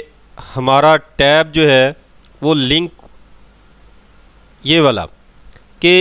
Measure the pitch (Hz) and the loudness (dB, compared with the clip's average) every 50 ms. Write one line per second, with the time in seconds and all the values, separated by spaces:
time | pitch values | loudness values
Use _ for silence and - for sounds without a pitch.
0 | - _ _ _ _ _ - - - - - 131 127 131 135 139 147 156 160 147 | -2 _ _ _ _ _ -20 -20 -20 -14 -10 -6 -2 0 2 2 4 2 2 0
1 | - - _ - 139 143 147 160 160 156 147 160 156 147 135 131 131 135 147 - | -2 -6 _ -2 0 0 0 0 -2 -2 -2 -2 0 2 2 2 0 -2 -4 -8
2 | _ _ _ - _ _ - - 139 151 160 143 131 123 147 165 175 170 - - | _ _ _ -20 _ _ -14 -6 -4 -2 -2 -2 -2 -2 -4 -4 -4 -8 -12 -18
3 | - - - - - _ - - - - _ _ _ _ _ _ - - _ _ | -20 -20 -20 -20 -20 _ -20 -20 -20 -20 _ _ _ _ _ _ -20 -20 _ _
4 | _ _ _ _ - _ _ _ _ _ _ _ - 135 156 165 151 135 113 98 | _ _ _ _ -20 _ _ _ _ _ _ _ -6 -2 0 0 0 0 0 -4
5 | 82 - - _ _ _ _ - - - - - _ _ _ - - 170 180 185 | -8 -12 -16 _ _ _ _ -20 -20 -20 -20 -20 _ _ _ -4 0 0 2 2